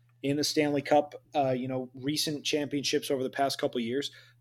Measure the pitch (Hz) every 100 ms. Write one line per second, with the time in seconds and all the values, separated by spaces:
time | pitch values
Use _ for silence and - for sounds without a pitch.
0 | _ _ 139 143 143 156 147 143 139 147
1 | 147 - _ 151 135 127 127 131 123 131
2 | 131 151 165 147 - 151 143 147 127 147
3 | - 135 131 135 139 - 143 127 117 135
4 | - - - _